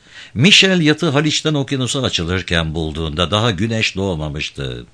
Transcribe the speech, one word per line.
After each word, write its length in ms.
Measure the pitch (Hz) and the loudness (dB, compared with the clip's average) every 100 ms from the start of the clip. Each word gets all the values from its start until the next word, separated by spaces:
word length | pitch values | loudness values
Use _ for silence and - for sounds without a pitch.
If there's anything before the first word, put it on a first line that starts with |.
| _ - - | _ -20 -10
Michel 460 | - 160 208 190 185 | 2 4 6 4 4
yatı 280 | 151 151 170 | 4 2 2
Haliç'ten 460 | 139 151 - 156 | 2 0 0 0
okyanusa 480 | 151 139 139 123 139 | -2 -2 -2 -2 -2
açılırken 720 | 120 - 85 92 87 85 80 | -2 -2 -2 -2 0 -2 0
bulduğunda 560 | 78 80 76 82 76 87 | -2 -4 -4 -4 -2 0
daha 200 | 104 117 | 2 0
güneş 460 | 87 110 113 110 92 | 0 -2 -2 -4 -2
doğmamıştı. 920 | 98 82 76 73 76 - 69 60 60 | -4 -2 -4 -6 -8 -8 -10 -10 -14